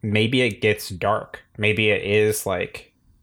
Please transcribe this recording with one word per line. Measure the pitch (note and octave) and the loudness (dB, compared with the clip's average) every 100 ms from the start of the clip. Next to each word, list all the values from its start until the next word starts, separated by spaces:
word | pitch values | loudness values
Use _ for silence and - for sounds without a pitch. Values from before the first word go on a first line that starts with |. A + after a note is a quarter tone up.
maybe | A2 G#2+ A2+ C3 | -2 0 2 2
it | B2 G2+ | 0 0
gets | G#2+ G#2 - | 0 0 -4
dark. | F2+ G2+ G#2+ - - _ - | -4 -2 -2 -6 -16 _ -2
Maybe | G#2 G#2+ G#2+ | 0 2 2
it | G2+ | 2
is | G2 G#2+ G#2+ G#2 G2 | 2 2 2 0 -2
like, | F2+ F#2+ - - _ _ _ | -4 -6 -10 -20 _ _ _